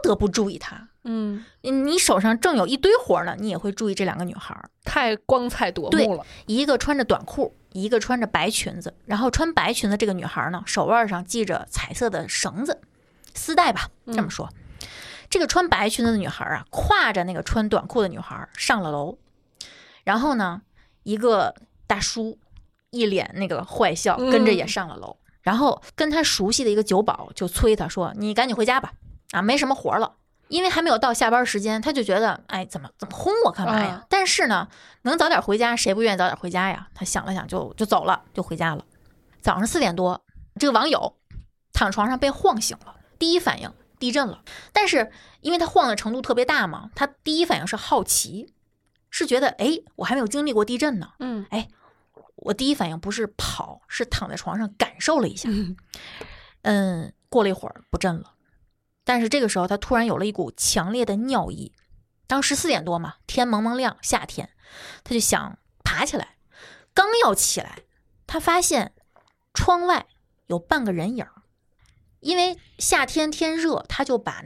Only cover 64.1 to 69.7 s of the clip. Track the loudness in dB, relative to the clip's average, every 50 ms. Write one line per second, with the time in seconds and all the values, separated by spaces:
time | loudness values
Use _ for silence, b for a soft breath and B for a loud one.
64.1 | -2 -2 -2 -6 -10 -12 -12 -12 _ B B B B B B B B B B -2
65.1 | 0 0 2 2 2 0 0 -4 -12 -16 _ _ _ _ -4 -2 -2 0 -2 -2
66.1 | -2 -4 -6 -8 -14 _ _ _ B B B B B B B B B -4 -2 0
67.1 | 2 2 2 2 2 0 -2 -2 -4 -4 -8 -12 -16 -20 -20 _ _ _ _ _
68.1 | _ _ _ -8 -8 -4 0 0 2 2 2 2 0 0 -2 -4 -8 _ _ _
69.1 | _ _ _ _ _ _ _ _ -4 0 2 4